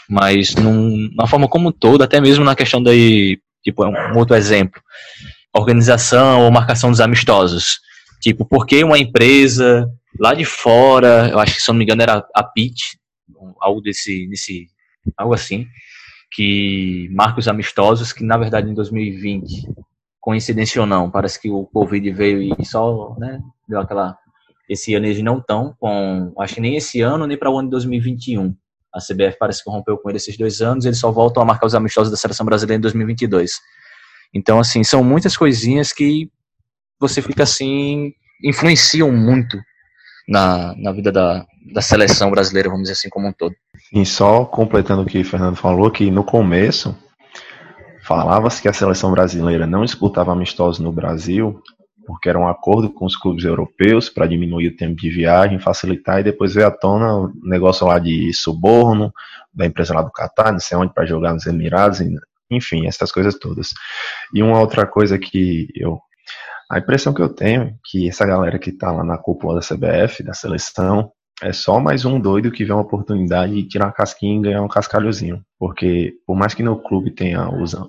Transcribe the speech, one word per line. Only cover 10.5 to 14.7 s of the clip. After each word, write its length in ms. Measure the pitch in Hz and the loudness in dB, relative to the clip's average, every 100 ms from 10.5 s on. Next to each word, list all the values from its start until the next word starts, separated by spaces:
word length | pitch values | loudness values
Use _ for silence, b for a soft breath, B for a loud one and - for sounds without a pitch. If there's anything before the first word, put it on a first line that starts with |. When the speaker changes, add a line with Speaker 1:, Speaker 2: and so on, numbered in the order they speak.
| - 120 117 135 131 123 117 117 | -2 4 6 8 6 8 6 6
Speaker 1:
eu 100 | 107 | 2
acho 160 | 107 - | 2 0
que, 60 | |
se 80 | - | 0
eu 40 | |
não 60 | 117 | 2
me 40 | |
engano, 180 | 107 113 | 2 4
era 240 | 117 104 - 104 | 4 2 0 -2
a 80 | |
Pitt, 540 | 107 113 123 120 - - _ _ _ _ 95 92 | 0 -2 -4 -6 -12 -14 _ _ _ _ -20 -4
algo 220 | 98 107 | -4 -2
desse, 460 | 104 98 104 95 90 | -6 -8 -8 -8 -8
nesse, 400 | 101 - 90 85 | -12 -12 -12 -16